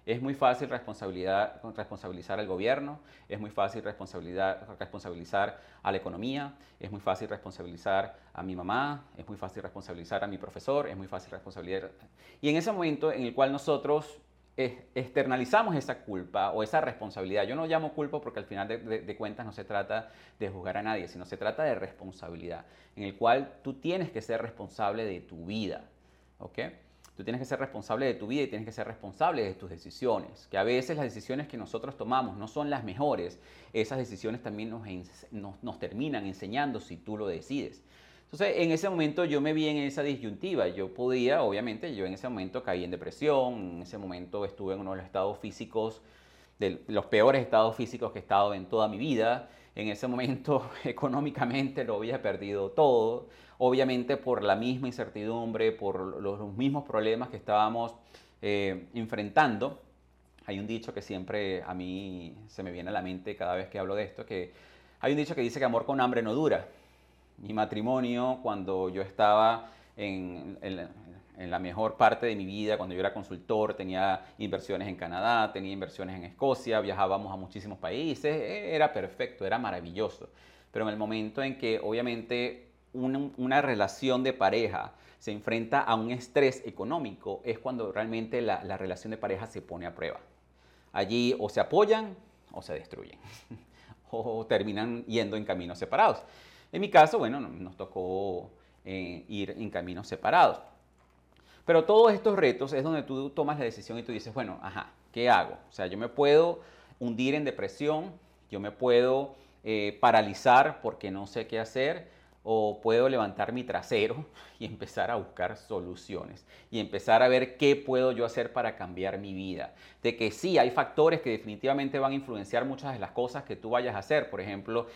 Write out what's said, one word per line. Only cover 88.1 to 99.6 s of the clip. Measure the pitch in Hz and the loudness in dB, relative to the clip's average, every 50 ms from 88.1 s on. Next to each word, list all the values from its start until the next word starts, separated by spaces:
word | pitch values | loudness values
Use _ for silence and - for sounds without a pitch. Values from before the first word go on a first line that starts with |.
| 113 113 113 110 135 123 120 | -2 -4 -4 -2 -2 -2 0
la, | 107 95 87 - | 0 0 0 -2
la | 98 98 | -6 -6
relación | 92 95 95 90 - - 110 | -4 -4 -6 -6 -6 -6 -8
de | 110 | -8
pareja | 107 - 98 95 95 113 | -4 -2 -2 -2 -2 -4
se | 110 - 95 | -8 -10 -12
pone | 82 - 85 87 85 | -12 -10 -10 -8 -8
a | 85 82 | -10 -8
prueba. | - 87 76 - - - - _ _ _ _ _ _ _ _ _ _ _ _ - | -6 -6 -6 -6 -8 -12 -20 _ _ _ _ _ _ _ _ _ _ _ _ -2
Allí | - 101 95 113 120 120 123 127 - | -2 0 2 2 2 4 2 2 2
o | 104 101 | 0 -2
se | - 127 | 2 0
apoyan | - - - 180 214 208 220 220 220 208 185 - - - _ _ _ - - | 0 4 6 4 6 6 6 2 2 -4 -8 -14 -18 -20 _ _ _ -18 -16
o | - - | -14 -10
se | - 80 | -8 -8
destruyen, | 73 - - - - - - - - - - - - - - 120 107 - | -8 -8 -10 -14 -14 -14 -14 -16 -20 -20 -20 -20 -20 -18 -18 -18 -18 -20
<laughs> | - - - - - - _ _ - | -20 -20 -20 -20 -20 -20 _ _ -10
o | - 117 113 120 113 113 113 | -6 -4 -4 -2 -4 -4 0
terminan | 110 120 101 98 107 101 104 110 120 117 120 120 | 2 2 2 4 2 -2 -2 -2 -2 -4 -6 -6
yendo | - 110 117 110 101 101 | -2 0 0 0 0 -2
en | 110 104 | -4 -2
caminos | - 92 92 87 87 87 87 | -2 -2 -4 -4 -6 -6 -6
separados. | 95 - - 147 220 208 - - - - - - - - - - - - | -6 -2 4 6 6 6 6 2 -4 -16 -20 -20 -20 -20 -20 -20 -18 -8
En | - 175 | -4 -4
mi | 202 208 | 0 6
caso, | 202 170 156 156 - - | 10 10 10 10 8 2
bueno, | 143 110 127 143 | 2 2 0 -2
no-, | 123 90 | -6 -8
nos | - 85 95 90 92 | -10 -10 -12 -12 -10
tocó, | - 98 92 - 95 92 90 92 95 101 98 90 87 87 - - - _ _ _ _ - | -10 -12 -8 -6 -4 -2 -2 -2 -2 -2 -2 -4 -4 -6 -10 -18 -20 _ _ _ _ -12
eh, | 95 95 95 90 87 87 80 - - | -10 -8 -6 -6 -6 -8 -10 -10 -8
ir | 107 101 98 95 | -6 -4 -4 -4
en | - - | -6 -8